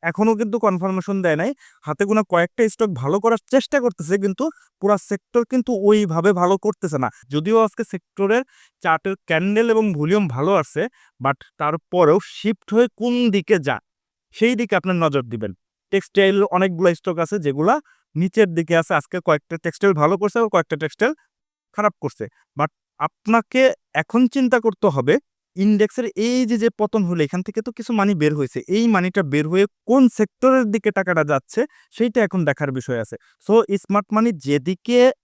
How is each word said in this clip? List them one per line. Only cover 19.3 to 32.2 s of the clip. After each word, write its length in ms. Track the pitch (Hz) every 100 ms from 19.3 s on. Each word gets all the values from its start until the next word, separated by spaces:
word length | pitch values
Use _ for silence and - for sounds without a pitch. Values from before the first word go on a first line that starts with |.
| 151 _ 165 175
টেক্সটাইল 280 | - 202 160
ভালো 140 | 151 190
করছে, 160 | 202 240
আবার 100 | 226 185
কয়েকটা 200 | 156 151
টেক্সটাইল 300 | 156 - 233 311 _ _ _ _ _ -
খারাপ 180 | 208 -
করছে। 220 | 143 - 104 _ _ -
But 120 | 151 _ _ _ 151
আপনাকে 540 | _ - 226 - 254 262 - _ 147
এখন 200 | 160 226 254 277
চিন্তা 220 | 254 240 226
করতে 240 | 190 202 139
হবে, 180 | 127 233 _ _ _ - 202
ইনডেক্সের 420 | 208 208 - 233 - 226
এই 120 | 247 240
যে, 60 | 233
যে 60 | 226 -
পতন 200 | 208 220 180
হলো, 120 | 175 151
এখান 140 | 180 185
থেকে 120 | 214 220
তো 40 | 226
কিছু 140 | 226 226
মানি 140 | 196 190
বের 120 | 151 151
হয়েছে, 200 | 135 - - 196
এই 80 | 233 202
মানিটা 260 | 180 190 156
বের 120 | 143 151
হয়ে 140 | 180 202 _ -
কোন 140 | 254 254 -
সেক্টরের 480 | 214 _ 254 262 226
দিকে 160 | 214 214 196
টাকাটা 260 | 185 170 147
যাচ্ছে, 300 | 139 _ - 294 _ _ -
সেইটা 240 | 233 233